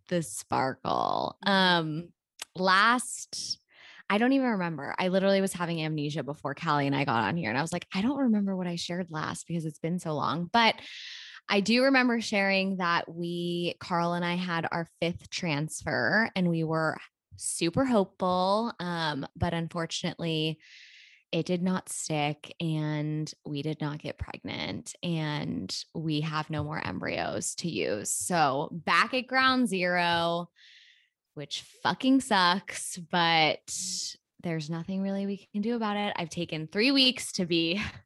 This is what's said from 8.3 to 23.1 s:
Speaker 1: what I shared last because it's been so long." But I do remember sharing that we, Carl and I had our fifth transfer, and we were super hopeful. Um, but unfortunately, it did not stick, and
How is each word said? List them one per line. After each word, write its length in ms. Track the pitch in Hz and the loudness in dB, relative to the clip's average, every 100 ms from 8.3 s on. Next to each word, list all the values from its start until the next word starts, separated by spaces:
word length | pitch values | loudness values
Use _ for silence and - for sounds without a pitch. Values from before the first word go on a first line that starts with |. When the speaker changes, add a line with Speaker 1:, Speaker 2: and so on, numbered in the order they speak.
| 214 196 185 | 4 2 -2
Speaker 1:
what 120 | 180 | -2
I 80 | 170 | -4
shared 320 | - 175 175 | -4 -4 -4
last 380 | 156 151 - - | -4 -4 -6 -4
because 180 | 170 160 | -4 -4
it's 140 | 151 | -4
been 200 | 160 180 | -4 -4
so 140 | 170 | -2
long." 360 | 147 - 147 175 | -2 -2 -2 0
But 240 | 233 226 - - - - - - - - | 4 4 2 -6 -16 -14 -14 -16 -12 0
I 100 | 202 | 2
do 240 | 196 233 | 4 4
remember 380 | 269 262 247 233 | 6 4 4 2
sharing 560 | 214 208 196 190 190 190 | 0 0 2 2 0 0
that 360 | 175 170 - | 2 0 0
we, 640 | 165 170 175 175 175 175 - | -6 -6 -4 -2 -2 -2 -4
Carl 340 | - 175 170 | -2 0 2
and 100 | 175 175 | 0 0
I 100 | 175 | -2
had 320 | 180 165 165 | -2 -2 -2
our 160 | 170 165 _ | -4 -6 _
fifth 280 | 170 175 - | -4 -4 -8
transfer, 1000 | - 175 143 156 - - 127 117 196 226 - | -6 -2 0 -2 -4 -2 0 2 2 2 2
and 140 | 180 | 2
we 140 | 165 | 2
were 340 | 160 160 156 - - _ _ - | 0 0 0 -2 -8 _ _ -12
super 480 | - - 165 208 269 | -8 -2 0 2 4
hopeful. 840 | 233 190 - 185 180 185 202 233 - | 4 2 0 0 2 2 2 0 -4
Um, 480 | 175 170 160 139 - - | -4 -2 -2 -2 -6 -4
but 180 | 175 | -2
unfortunately, 1080 | 170 165 175 165 - 175 - 165 160 156 160 - - - - - - _ | -2 -4 -4 -4 -4 -4 -4 -2 0 0 -4 -12 -20 -20 -20 -20 -20 _
it 120 | 165 156 | -2 0
did 160 | 180 | 0
not 280 | 180 185 - | 0 -2 -4
stick, 640 | - - 156 147 151 - - | -8 -4 -2 0 -2 -10 -6
and 720 | 170 156 151 151 151 | -2 0 0 -2 -2